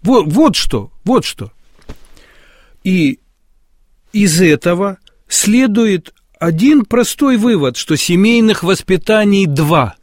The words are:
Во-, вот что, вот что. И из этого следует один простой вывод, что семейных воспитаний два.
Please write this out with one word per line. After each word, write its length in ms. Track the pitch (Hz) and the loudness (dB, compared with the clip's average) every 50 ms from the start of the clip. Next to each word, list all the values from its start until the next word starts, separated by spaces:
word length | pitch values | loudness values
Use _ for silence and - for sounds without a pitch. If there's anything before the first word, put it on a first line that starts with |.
Во-, 220 | - 185 262 240 175 | 0 2 2 2 2
вот 320 | 151 147 233 320 294 180 | 0 0 2 2 2 2
что, 340 | - - - - 113 98 - - - - | 0 -4 -2 -4 -4 -8 -8 -18 -10 -4
вот 200 | 190 254 220 - | 0 0 0 0
что. 280 | - - - 101 107 _ - - _ _ - - - - - - - - - - _ _ - _ _ _ _ _ _ - _ | -2 -12 -12 -16 -16 _ -20 -20 _ _ -20 -20 -20 -20 -20 -20 -20 -20 -20 -20 _ _ -20 _ _ _ _ _ _ -20 _
И 380 | _ 190 185 185 160 135 - _ _ _ _ _ _ _ _ _ _ _ _ _ _ _ _ _ _ _ | _ -2 -2 0 0 -2 -4 _ _ _ _ _ _ _ _ _ _ _ _ _ _ _ _ _ _ _
из 280 | - 208 202 190 156 170 | -2 0 0 0 2 2
этого 580 | 185 165 151 139 - 175 175 175 196 202 190 - _ _ _ _ _ _ | 2 2 2 2 0 -4 -2 -2 -4 -6 -8 -10 _ _ _ _ _ _
следует 840 | - - - 202 214 247 262 254 202 220 226 220 196 175 - - _ _ _ _ _ _ | -6 -4 0 0 2 2 2 2 0 0 0 0 0 -2 -6 -10 _ _ _ _ _ _
один 440 | 160 170 165 160 202 277 311 285 220 | -4 -2 0 2 2 4 4 2 2
простой 520 | - 226 240 233 - - - 294 277 254 | 0 0 -2 -2 -2 -2 -2 0 0 0
вывод, 400 | 220 208 247 233 180 143 131 120 | 0 2 0 0 0 0 -2 -4
что 180 | - - - 160 | -6 -6 -4 -4
семейных 680 | 143 - - 175 175 196 220 233 233 220 220 214 - - | -4 -2 0 0 2 2 2 2 2 2 2 0 0 0
воспитаний 840 | 170 196 - - - 185 175 - - 220 214 214 208 202 196 190 | -2 -2 -2 -2 -2 -2 -2 0 -2 0 0 2 0 2 0 0
два. 480 | 165 143 139 160 147 170 156 127 104 - _ | 0 0 -2 0 0 0 0 0 -2 -6 _